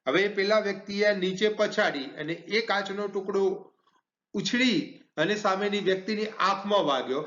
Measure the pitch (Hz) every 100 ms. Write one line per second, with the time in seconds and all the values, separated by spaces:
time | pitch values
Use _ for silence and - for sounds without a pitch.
0 | - 156 208 202 196 214 202 196 - 202
1 | 208 196 185 185 214 214 208 - 190 147
2 | 131 - 151 165 - 208 220 202 196 196
3 | 208 202 196 196 190 - - _ _ _
4 | _ _ _ 202 170 240 254 185 - -
5 | _ - 170 208 208 190 208 202 180 190
6 | 202 214 214 - 185 196 202 202 156 135
7 | 123 135